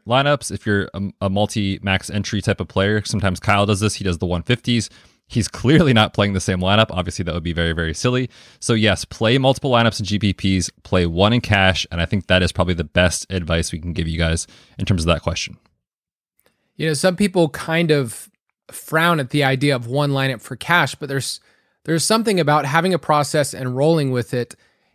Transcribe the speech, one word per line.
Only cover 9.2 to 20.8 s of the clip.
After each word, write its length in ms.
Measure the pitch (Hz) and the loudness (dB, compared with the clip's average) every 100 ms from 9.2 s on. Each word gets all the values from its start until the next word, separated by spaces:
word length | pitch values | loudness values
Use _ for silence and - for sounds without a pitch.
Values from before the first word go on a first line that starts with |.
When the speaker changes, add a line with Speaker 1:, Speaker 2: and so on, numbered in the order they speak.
| 110 131 | 0 2
Speaker 1:
multiple 320 | 135 131 139 | 2 0 2
lineups 280 | 120 117 - | 2 2 0
in 60 | |
G 140 | 95 104 | -4 0
P 160 | 101 | 0
Ps, 340 | 95 95 92 85 - | 0 0 0 -2 -8
play 240 | - 92 87 | -2 0 0
one 260 | 82 101 | 2 2
in 80 | 120 | 2
cash, 460 | - 101 95 85 - | 2 4 4 2 -4
and 120 | 87 | -4
I 20 | |
think 220 | 85 101 - | -2 -2 0
that 160 | 90 | 2
is 100 | 90 | 2
probably 220 | - 87 | 0 0
the 100 | 85 | -2
best 400 | 78 - 90 - - | -2 2 2 0 -6
advice 420 | 95 80 85 80 | -6 -2 -2 -2
we 60 | 85 | -6
can 160 | 85 | -6
give 120 | 82 80 | -4 -4
you 120 | 82 | -2
guys 280 | 82 82 - - _ - | 0 -2 -4 -14 _ -6
in 60 | |
terms 160 | 98 90 | -2 0
of 60 | 80 | 2
that 160 | 80 | 0
question. 340 | - - - - _ _ _ _ _ _ _ _ _ _ _ - | 0 -6 -8 -14 _ _ _ _ _ _ _ _ _ _ _ -6
Speaker 2:
You 120 | 156 | -2
know, 60 | |
some 220 | 147 185 175 | 0 0 2
people 320 | 208 185 160 | 2 2 0
kind 420 | - - 165 170 | 0 -2 0 2
of 380 | 147 123 - - _ _ _ - | 2 0 -8 -18 _ _ _ -20
frown 480 | - - 160 170 165 | -20 -4 0 2 2
at 120 | 131 | 0
the 140 | 147 | 0
idea 300 | 139 135 143 | 2 2 0
of 120 | 131 117 | 0 -2
one 240 | 135 143 | -2 0
lineup 320 | 139 135 123 | 0 -2 -4
for 140 | - 127 | -10 -10
cash, 380 | - 170 | 0 2